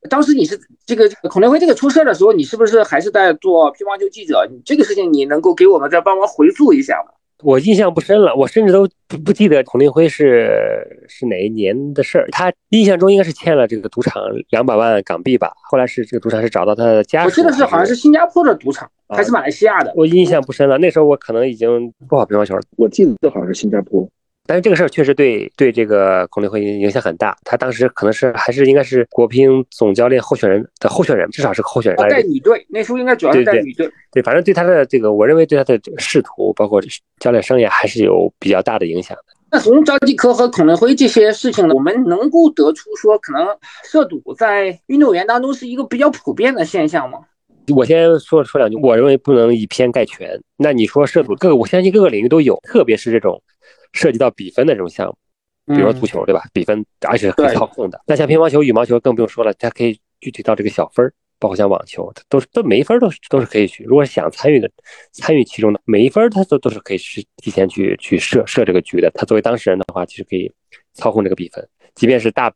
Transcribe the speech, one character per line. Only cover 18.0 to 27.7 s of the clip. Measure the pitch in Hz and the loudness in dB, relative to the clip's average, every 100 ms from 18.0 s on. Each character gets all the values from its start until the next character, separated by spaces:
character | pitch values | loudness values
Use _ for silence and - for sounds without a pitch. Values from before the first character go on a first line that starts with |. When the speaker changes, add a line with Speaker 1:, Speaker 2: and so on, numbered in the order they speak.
| 302 | 2
Speaker 1:
加 | 302 339 | 4 2
坡 | 339 | 2
的 | 320 | 0
赌 | - 254 | 0 -4
场， | - - _ _ | -8 -12 _ _
Speaker 2:
啊， | 208 | -4
Speaker 1:
还 | |
是 | 208 | 0
马 | 233 | 0
来 | 139 | -2
西 | - | 0
亚 | 214 196 | 2 2
的。 | 147 170 | -2 0
Speaker 2:
我 | 160 | 2
印 | 175 | 4
象 | 180 165 | 4 2
不 | 131 | -2
深 | 131 139 | 0 0
了， | 135 | 2
那 | 175 | 2
时 | 156 | 2
候 | |
我 | 151 143 | 2 2
可 | - | -2
能 | 113 | -4
已 | 131 | -4
经 | 113 117 120 120 _ 131 | -2 -2 -2 -4 _ -2
不 | 143 | -2
跑 | |
乒 | 107 104 | 0 -2
乓 | |
球 | 104 | -2
了。 | 95 - - | -4 -8 -2
Speaker 3:
我 | 113 | -2
记 | - 185 110 | 2 0 0
得 | 147 | -4
好 | 101 | -4
像 | 180 | -8
是 | |
新 | 185 214 | -6 -4
加 | 202 | -4
坡。 | 190 196 185 _ _ _ | -2 -4 -4 _ _ _
Speaker 2:
但 | _ 170 | _ -2
是 | |
这 | 185 | 0
个 | |
事 | 165 | 2
儿 | 165 | 0
确 | - | 0
实 | 139 | 0
对， | 139 139 110 101 _ | 2 2 0 -6 _
对 | 135 | 0
这 | 113 110 | 2 0
个 | 104 95 92 90 | 2 2 0 -2
孔 | - | -4
令 | 101 | -4
辉 | 107 | -4
影 | 104 101 101 | -4 -2 -2
响 | 98 | -2
很 | - 82 | -4 -4
大。 | 107 - | -4 -6
他 | - 120 | -6 -4
当 | 127 | -4